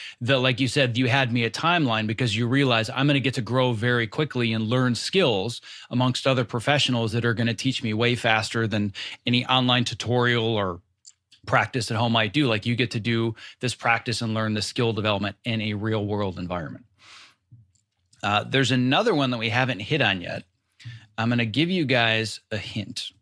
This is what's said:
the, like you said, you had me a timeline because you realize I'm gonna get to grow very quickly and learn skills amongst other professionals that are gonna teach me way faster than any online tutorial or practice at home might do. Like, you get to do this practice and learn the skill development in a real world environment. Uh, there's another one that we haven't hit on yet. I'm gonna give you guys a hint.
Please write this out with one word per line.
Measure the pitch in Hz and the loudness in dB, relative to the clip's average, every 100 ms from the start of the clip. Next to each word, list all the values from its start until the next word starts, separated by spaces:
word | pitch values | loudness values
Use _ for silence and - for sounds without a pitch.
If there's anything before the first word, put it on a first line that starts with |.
| - - | -16 -6
the, | 120 135 | 0 2
like | 127 120 | 2 2
you | 127 | 0
said, | 147 127 117 | 2 2 2
you | 123 | 2
had | 139 120 | 2 2
me | 120 | 0
a | 113 | 0
timeline | - 165 175 131 110 107 | 0 0 2 2 0 0
because | 107 120 107 | 0 0 0
you | 117 | 2
realize | 139 135 113 110 | 2 4 2 0
I'm | 127 143 | 0 2
gonna | 139 | 2
get | 131 127 | 0 -2
to | |
grow | 110 131 127 | -2 2 2
very | 110 123 120 113 | 2 2 2 0
quickly | - 151 127 117 | -2 -2 0 0
and | 110 110 | 0 0
learn | 127 123 113 | 2 2 0
skills | - 190 151 98 110 - - - - | 0 2 4 2 -2 -6 -14 -20 -4
amongst | 123 127 123 135 | 0 2 2 2
other | 131 | 2
professionals | 120 120 143 143 131 120 113 | 0 -2 2 2 2 0 0
that | 120 117 | 0 0
are | 113 | 0
gonna | 117 | 0
teach | 113 131 - | 0 -2 -2
me | 110 | -2
way | 107 120 117 | 0 2 2
faster | 117 110 107 117 110 | 2 2 0 -2 0
than | 104 104 - - - 120 | 0 -2 -4 -12 -8 0
any | 123 123 | 0 2
online | 127 123 123 | 2 4 2
tutorial | 113 110 117 123 120 120 113 | 0 -4 -2 2 2 2 0
or | 107 95 85 - _ - _ _ _ - | 0 -2 -4 -12 _ -20 _ _ _ 0
practice | 123 101 131 - | 0 2 -2 -2
at | 110 | 0
home | 117 | 2
might | 113 107 | 2 2
do. | 147 131 | 0 0
Like, | 104 120 | 0 0
you | 117 | -2
get | 120 | -2
to | 113 | -2
do | 117 113 117 - - - | -2 0 -2 -6 -14 -8
this | 123 - | -8 -2
practice | 120 117 - 110 | 0 0 -2 -4
and | 113 | -2
learn | 110 110 107 | -2 -2 -2
the | |
skill | - - 117 | -4 -2 0
development | 107 107 98 101 - 120 | 0 0 0 -2 -6 -4
in | 113 | -4
a | 107 104 | -2 -4
real | 110 110 | -2 -2
world | 101 104 98 90 | 0 -2 -2 -4
environment. | 87 90 71 - - _ - - - _ _ - _ _ _ _ _ _ | -6 -6 -8 -12 -20 _ -20 -20 -20 _ _ -20 _ _ _ _ _ _
Uh, | 101 104 117 | 0 0 2
there's | 131 120 | 0 2
another | 131 127 160 226 | 2 2 2 2
one | 151 131 | 2 0
that | 120 | 0
we | 110 | 0
haven't | 120 131 98 | 0 0 -2
hit | 101 147 | -2 0
on | 107 95 | 0 0
yet. | 85 95 - _ _ - 120 117 - - | -4 -10 -12 _ _ -20 -18 -18 -12 -4
I'm | 117 | 0
gonna | 120 113 | 0 0
give | 120 170 | 0 0
you | 185 131 | 0 2
guys | 127 113 110 110 - - | 2 2 2 -2 -8 -10
a | 104 | -10
hint. | - 107 98 - - - | -8 -8 -8 -10 -14 -16